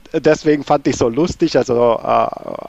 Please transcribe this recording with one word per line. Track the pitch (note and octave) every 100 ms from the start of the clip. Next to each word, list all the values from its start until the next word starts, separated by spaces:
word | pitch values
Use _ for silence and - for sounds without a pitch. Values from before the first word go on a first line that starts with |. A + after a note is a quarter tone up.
| -
deswegen | D#3+ D3+ D3+ D#3 D3
fand | - D3 D3
ich | B2
so | B2+
lustig, | A#2+ E3+ - E3 C3+
also, | B2 A#2+ A#2+ A2
äh, | B2 A#2 A2+ - - G1+